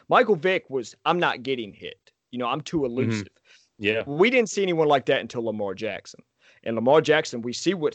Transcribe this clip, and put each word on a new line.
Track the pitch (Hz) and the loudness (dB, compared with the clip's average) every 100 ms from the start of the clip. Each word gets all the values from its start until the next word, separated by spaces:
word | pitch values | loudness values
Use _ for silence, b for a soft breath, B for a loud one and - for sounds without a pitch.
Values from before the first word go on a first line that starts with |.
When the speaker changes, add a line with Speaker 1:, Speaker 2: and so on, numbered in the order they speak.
| b | b
Speaker 1:
Michael | 190 226 | 2 4
Vick | 185 180 185 - | 2 2 -2 -2
was, | 131 110 - 151 | -8 -8 -6 -2
"I'm | 175 | 2
not | 156 - | 0 -2
getting | 123 127 104 | -4 -4 -6
hit. | 85 90 - _ _ _ | -12 -16 -18 _ _ _
You | 123 | -6
know, | 120 | -4
I'm | 143 | -4
too | - 165 | -4 -2
Speaker 2:
Mm-hmm. | 131 | -2
Speaker 1:
elusive." | 120 113 107 95 _ b b b - | -2 -2 -2 -6 _ b b b -4
Speaker 2:
Yeah. | 104 110 107 | -2 -2 -2
Speaker 1:
We | 147 220 | 2 4
didn't | 254 220 | 4 0
see | - | -2
anyone | 185 165 151 | 0 2 4
like | 143 127 | 2 2
that | 135 | -2
until | 117 123 | -2 -6
Lamar | 113 107 101 | -6 -4 -6
Jackson. | 98 107 92 - - _ _ b b | -6 -8 -10 -14 -20 _ _ b b
And | - | -6
Lamar | 113 120 156 | 0 4 4
Jackson, | 151 151 156 120 | 6 2 2 -8
we | 117 | -8
see | 117 170 | -4 -2
what, | 185 147 | -2 -4